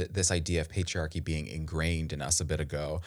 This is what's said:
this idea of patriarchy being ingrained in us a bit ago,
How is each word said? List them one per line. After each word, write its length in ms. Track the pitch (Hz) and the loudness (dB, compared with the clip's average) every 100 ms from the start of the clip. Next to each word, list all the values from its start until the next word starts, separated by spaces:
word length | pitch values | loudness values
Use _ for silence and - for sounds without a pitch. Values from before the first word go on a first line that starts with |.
| - | 0
this 200 | 98 87 | 2 4
idea 280 | 87 82 82 | 2 2 0
of 60 | 78 | 0
patriarchy 540 | 101 82 - 78 82 | 0 -2 -2 -2 -2
being 240 | 85 78 58 | -2 -2 -2
ingrained 640 | 80 76 80 82 82 78 | -4 -4 0 2 2 0
in 100 | 73 | -2
us 200 | 69 - | 0 0
a 40 | 78 | 2
bit 140 | 78 | 0
ago, 420 | 73 73 73 78 | 0 -2 -2 -4